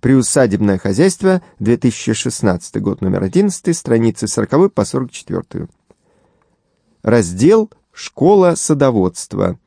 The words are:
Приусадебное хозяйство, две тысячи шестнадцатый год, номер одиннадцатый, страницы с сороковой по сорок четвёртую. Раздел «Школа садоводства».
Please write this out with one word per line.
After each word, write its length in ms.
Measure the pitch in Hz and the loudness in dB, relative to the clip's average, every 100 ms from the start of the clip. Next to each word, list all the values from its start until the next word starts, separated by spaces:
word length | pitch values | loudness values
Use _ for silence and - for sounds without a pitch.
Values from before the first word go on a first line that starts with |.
Приусадебное 760 | - 135 117 - 123 95 104 95 | 4 2 2 2 2 2 0 0
хозяйство, 640 | 98 98 185 - 190 185 _ _ | -2 2 0 2 0 0 _ _
две 180 | 104 120 | -2 0
тысячи 360 | 127 - - | 0 -2 -4
шестнадцатый 680 | 110 123 - 107 90 - - | -4 -4 -2 -2 -2 -6 -6
год, 200 | 101 98 | -6 -4
номер 240 | 95 95 | -4 -2
одиннадцатый, 500 | 92 180 202 - - | -2 0 0 -2 -4
страницы 540 | 165 - 117 113 - 110 | -4 -2 0 0 -2 -6
с 40 | |
сороковой 380 | - 107 143 196 | -4 -2 0 0
по 140 | - | 0
сорок 260 | 104 131 123 | -4 -4 -8
четвёртую. 580 | - - 90 - - - _ _ _ _ _ _ _ _ _ _ _ _ _ | -12 -10 -10 -8 -12 -12 _ _ _ _ _ _ _ _ _ _ _ _ _
Раздел 680 | - 120 90 90 139 220 220 _ _ | 0 2 0 2 4 4 0 _ _
«Школа 640 | - - - 151 202 180 165 | -20 -18 -2 2 4 4 0
садоводства». 1040 | - 147 135 113 92 - - 101 95 87 | -2 0 2 2 0 -2 -10 -4 -4 -4